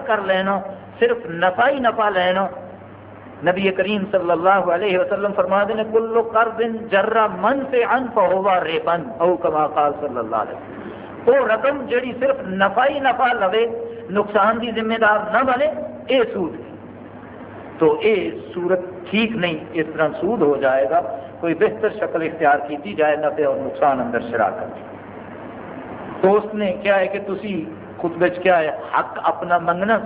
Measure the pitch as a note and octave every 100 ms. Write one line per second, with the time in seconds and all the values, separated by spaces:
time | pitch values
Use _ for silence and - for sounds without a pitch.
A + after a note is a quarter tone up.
0 | A#3+ G#3+ F#3+ F#3+ F#3+ G3 - - - -
1 | A#3 A#3 D#3+ E3+ G3+ A#3+ B3+ C#4 A#3 A3+
2 | G#3 F#3 F3+ F#3+ F#3+ - - - - -
3 | - - - - E3 F#3 F#3+ F#3 F#3+ G#3
4 | F#3 F#3+ F3 E3+ F#3 G3 F3+ E3+ F#3+ F3+
5 | F3+ G3 G3+ G3+ F3+ G3 G#3 A3 A3 A3+
6 | A3+ A3+ A3+ A3 A3+ G#3+ A#3 A3+ - G3
7 | A3 A3 G#3+ F#3 G#3 C#4 C4 B3 A3 B3
8 | B3 G#3 F3+ F#3+ G3 F#3 D#3+ D#3+ E3+ E3+
9 | C3+ - F3 F3 F3 D3+ D3 D3+ D3 C#3
10 | D3 B2 A2 A2+ G2+ - - - - -
11 | - - A#3 C#4 A3+ A3 C4+ C#4+ G#3+ A#3+
12 | B3 A#3+ C4+ - F#3 F#3+ G3 A3+ C#4 C#4+
13 | C4+ B3 B3 A#3 F#3+ A3 A#3 - - -
14 | - G3+ G#3 G#3 G#3 A#3 A#3 A3+ A3 A3+
15 | G#3+ G#3+ - A3+ C4 B3 D4+ C#4+ - -
16 | - C4 A3+ G3+ D#3 - - - - -
17 | - - - - - - - - D#3+ D3+
18 | G#3+ G3 E3 - - F3 F3 F3+ - -
19 | - G#3 A3+ A3 F3 D#3 - E3+ D#3 D3+
20 | D#3 - F3+ A3+ D3 C#3 C3+ C3+ C3+ E3
21 | - - - - E3+ D#3+ G#3+ - G#3+ -
22 | E3+ E3+ E3 - D3+ C#3+ D3 D3 - D3+
23 | D3+ D3 D3+ D#3 C#3+ C3+ - - C#3+ C3
24 | A#2+ A#2+ A#2 A#2 G2 - - - - -
25 | - - - - - - - - - -
26 | - - F#3+ G#3 G#3 G#3+ G3+ F#3+ G3+ G3
27 | F#3 G3 G3+ F#3+ G#3+ F3 D#3 - - -
28 | E3+ E3+ F3+ F3 F#3 F3 D#3 - - D3
29 | - - E3+ E3 F3+ F3 E3+ F3 G3+ G#3+